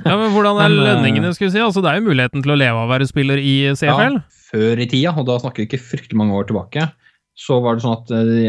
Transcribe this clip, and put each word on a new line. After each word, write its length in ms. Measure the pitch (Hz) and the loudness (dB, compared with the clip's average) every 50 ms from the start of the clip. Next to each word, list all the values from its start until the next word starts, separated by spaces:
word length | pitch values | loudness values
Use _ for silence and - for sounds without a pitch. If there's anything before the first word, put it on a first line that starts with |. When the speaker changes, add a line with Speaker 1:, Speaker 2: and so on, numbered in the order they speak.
| - | 4
Speaker 1:
Ja, 100 | 160 185 | 2 0
men 160 | 208 220 214 | 0 0 2
hvordan 240 | 196 214 208 202 208 | 2 2 2 2 2
er 140 | 208 202 208 | 2 2 4
Speaker 2:
Men, 100 | 208 202 | 4 4
eh, 80 | 202 | 4
Speaker 1:
lønningene, 480 | 208 - - - - - 143 165 180 170 | 2 2 2 2 2 2 0 0 -2 -2
skulle 160 | - 202 185 | -2 -2 0
vi 80 | 180 214 | 0 0
si? 80 | 233 | 0
Altså, 160 | 220 175 196 185 | 0 0 0 0
det 80 | 151 | 0
er 80 | 151 202 | 0 0
jo 80 | 226 208 147 | 0 0 2
muligheten 340 | 127 123 123 - 139 131 | 0 0 -2 -2 -2 0
til 80 | 143 147 | 0 2
å 40 | 143 135 | 2 2
leve 160 | 120 117 113 | 2 0 0
av 80 | 113 | 0
å 80 | 120 127 | 0 0
være 160 | 131 139 127 | 0 -2 -2
spiller 320 | - 147 135 139 139 139 139 | 0 0 0 0 0 0 0
i 140 | 139 135 135 139 139 139 | 2 2 2 2 0 0
C 160 | - 165 147 | 0 0 2
F 80 | 131 170 | 2 2
L. 240 | 220 269 277 196 - | 2 2 0 -2 -4
Speaker 2:
Ja, 80 | _ _ _ _ _ - | _ _ _ _ _ -2
før 240 | 107 110 117 117 120 | 0 0 0 0 -2
i 60 | 123 | -2
tida, 240 | 123 135 131 147 175 160 | -2 0 0 0 0 -2
og 80 | 156 123 | -2 -2
da 80 | 127 123 120 | -2 -2 -2
snakker 220 | - 123 - 113 107 | -4 -6 -6 -6 -6
vi 20 | |
ikke 160 | - 123 127 | -6 -6 -8
fryktelig 340 | - - - - - - 110 | -8 -8 -10 -10 -8 -4 -2
mange 200 | 110 107 104 98 | 0 0 0 0
år 80 | 101 98 | -2 -2
tilbake, 360 | - 107 95 90 - - 147 160 156 - _ _ _ _ _ _ _ _ | -4 -4 -6 -6 -6 -4 -4 -4 -4 -6 _ _ _ _ _ _ _ _
så 220 | - - - 135 123 123 | -10 -4 -2 0 0 0
var 120 | 120 117 | 0 -2
det 80 | 113 113 | -2 -2
sånn 120 | 117 113 | -4 -4
at, 140 | 113 117 - 117 | -4 -6 -4 -2
eh, 140 | 113 113 113 | 0 0 2
de 140 | 117 117 113 | 2 2 0